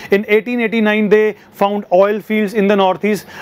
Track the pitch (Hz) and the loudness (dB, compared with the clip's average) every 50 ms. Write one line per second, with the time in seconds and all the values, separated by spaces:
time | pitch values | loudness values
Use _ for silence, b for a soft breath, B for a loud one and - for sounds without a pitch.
0 | B B 202 202 214 214 208 220 - 247 247 240 233 220 226 226 214 214 208 214 | B B -2 -2 0 0 0 0 0 -2 -4 -2 -2 -2 0 0 0 0 0 0
1 | 214 190 208 214 214 214 208 B B B - - 202 202 208 208 202 - 180 180 | 2 2 2 2 2 0 -2 B B B -6 -4 -2 -2 -2 -4 -4 0 2 2
2 | 196 202 214 214 - - 214 214 214 190 220 220 196 202 208 196 190 185 185 156 | 2 2 0 -4 -4 -4 -2 -2 -2 -2 0 0 0 2 2 2 2 0 0 -2
3 | - 208 214 175 - B B B | -2 -2 -2 -4 -6 B B B